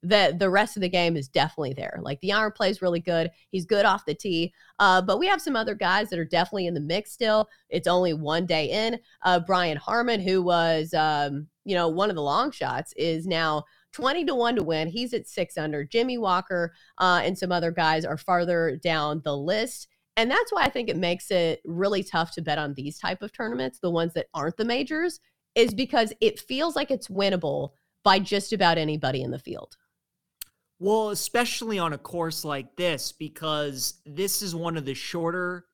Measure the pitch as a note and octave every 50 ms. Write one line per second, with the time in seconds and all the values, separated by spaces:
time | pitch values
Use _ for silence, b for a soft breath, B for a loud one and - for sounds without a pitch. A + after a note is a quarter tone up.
0 | - F3 G#3 G#3 G3 D#3+ D3 F3 G3 F#3+ F3+ G3 G#3 - - G#3 F#3+ F3+ F3+ F3+
1 | F3 E3+ E3 D#3 C3+ C3+ _ - C#3 D#3 - - D3+ C3 C3+ C3+ - - - -
2 | - - C#3+ C#3+ - F#3 G3 G#3+ A3 G#3+ G#3 - A3 F#3+ G3 F#3+ - F3+ F3 E3+
3 | E3+ - E3+ E3 E3 E3+ b b b b - F#3+ E3+ F3 A3 G3+ G3+ A3 F#3+ G3
4 | - - D3+ - - G#3 F3+ E3 E3 F3 b b b b b b G3+ G3 F#3 F#3
5 | F#3 F#3+ F#3+ G#3+ E4 F#4+ G4+ F4+ - E4 C#4 A3+ A3 G#3 G#3 G3 G#3 F3 F#3 G3+
6 | G#3+ G#3+ - E3+ E3 D3 - E3+ F3 F#3 - G3+ F3+ F3 F3 D3+ C#3+ D3 E3 G3+
7 | G#3+ - - - A#3+ A3 G#3+ G#3+ G#3+ b b b b b - - E3 F3+ F3 F3+
8 | F#3 F3+ D#3+ D3+ D#3 D3 D#3 E3+ F3+ E3+ F3 D#3 D#3 B2+ - G#3 A3 A3+ A#3+ A3+
9 | b b b b - F#3 F#3 F3+ E3+ E3+ F#3+ F3+ F3+ E3 D#3 C#3+ - - G#3+ A#3
10 | A#3+ B3 A#3 G#3 F#3 F#3+ F#3 F#3+ F3+ F3 F3 E3+ E3 E3 E3 D#3+ D#3 D#3+ - E3
11 | D#3 D#3 D3+ D3 C#3+ C#3+ C#3+ C#3 D3+ - _ _ _ G3 G3 F3 E3+ E3 D#3+ F3
12 | G3 G#3+ G3 E3 D3 C#3+ C#3+ F#3 A#3+ D4 B3+ - - C3 B2 B2+ C#3+ - - -
13 | D3 E3+ E3 D#3+ E3 F#3 F3 E3 E3 D#3+ D3+ D3+ D3+ b b b b b - -
14 | D4+ C4 C#4+ F4 E4+ - D4 B3+ A#3 A#3 A#3+ A#3 F#3 D#3 E3 D#3 D#3+ E3 E3+ A#3
15 | A#3+ B3 - A#3 - - - - F3+ E3+ - - D#3 D#3 D3+ D3 C#3+ D3+ - A3+
16 | A#3 B3+ B3+ A#3+ A3+ G3 F3+ F3+ F#3 - F#3+ F3 E3+ E3 b b b b b -
17 | F3+ F#3 F3+ F3 - D3 G3 - - F3+ F3+ F3 E3+ E3 E3 F3 E3 D#3 D#3+ D#3+
18 | D#3+ - D3+ D#3 - - F3+ F3 F3 E3+ F3 E3+ E3 E3 C3 D#3+ - F3 D#3+ D#3+
19 | D3 D3+ D3+ D#3+ C#3+ D3+ C#3+ C#3+ C#3 D#3+ F#3+ G#3+ A3+ B3+ - - - _ _ _
20 | _ _ _ - A3+ A#3 C4+ G4 A#4+ - - F#4+ D4+ C#4 - B3+ A#3+ G#3+ - D#3
21 | F3+ F3 F3 F3+ - - G#3 F3+ E3+ E3 D#3+ - _ - E3+ E3+ F#3+ G3+ G#3 G3
22 | G3 - - F3 E3+ E3 - - E3 D3+ D3+ D3 D3+ C#3+ C#3+ C3+ C3+ C#3+ D3+ -
23 | - F3 F#3 F#3 G3+ A3 _ - B3 A3 A#3+ B3 C4 C4 B3+ - - F3+ E3+ E3
24 | E3 E3+ E3+ E3 - _ _ D#3+ C#3+ D#3 F3 - A3 A#3 A#3+ B3+ C#4+ B3+ D#4 D#4
25 | E4+ F4+ E4 - _ _ _ _ _ _ _ A#3 A#3+ B3 A3 G3 C4 B3+ - B3
26 | A3+ A3 - _ - A3 G#3+ - - _ C4 C4 D4+ E4+ D4+ D#4 C#4+ C#4+ C4+ -
27 | - - F#3 F#3+ G3 G3 F#3+ F3+ E3+ D3+ C#3 D3 C#3+ C#3+ _ _ _ _ _ _
28 | _ G3+ F#3+ G3 G3 - G#3 G3+ G3+ - A3+ G3 F#3+ E3+ E3+ D#3+ D#3 D3+ D3+ D3+
29 | D3 C3 C3 C3 C3 B2+ B2+ C3+ - - A#2 - - - - _ _ _ _ _
30 | _ _ _ _ _ _ _ _ - _ _ _ _ _ _ _ E3+ G3 G#3+ A3
31 | A3 G#3+ G#3 G3 - - _ A#3+ A#3+ A#3 - - B3 A3+ G#3+ G3 F3 E3 D#3 C#3
32 | - - - F3 E3 E3 D#3 - - D#3+ D3 C#3 C3+ C3+ _ - F3 F3 D#3+ C3
33 | - - - _ D#3 D3+ D3+ - E3 D#3 D#3 D3+ D3 D3 C3+ C3 B2 - - _
34 | _ D3+ D3 D3 F#3+ G3+ F#3+ - G#3 F#3+ E3 E3+ E3 E3+ E3 D#3+ C#3+ C3 C3+ C3
35 | - - - F3 E3 E3 E3+ F#3 F3+ F3 F3+ F3 E3+ _